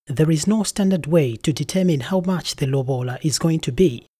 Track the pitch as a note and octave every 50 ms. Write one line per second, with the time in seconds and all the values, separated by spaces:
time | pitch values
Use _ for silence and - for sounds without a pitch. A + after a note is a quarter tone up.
0 | _ - C#3 A#2+ D#3 D#3 E3 D3+ D3+ G3 G#3+ A3+ G3+ - - - G3+ F#3+ F#3+ F3
1 | C#3 C#3+ E3 E3+ D3 B2+ A2+ A2 - - C#3 - D3+ - - F#3 F#3 F3+ D#3+ C#3
2 | A#2+ - F#3+ F#3+ F3 F#3 F#3 E3 - - - - D3+ C3+ C3+ C#3 C3 B2 C3+ B2
3 | B2+ B2+ B2+ - - D#3 C3 - - E3 D#3+ D#3+ - - B2 A#2+ F#3+ D#3+ A#2+ A#2+
4 | - _ _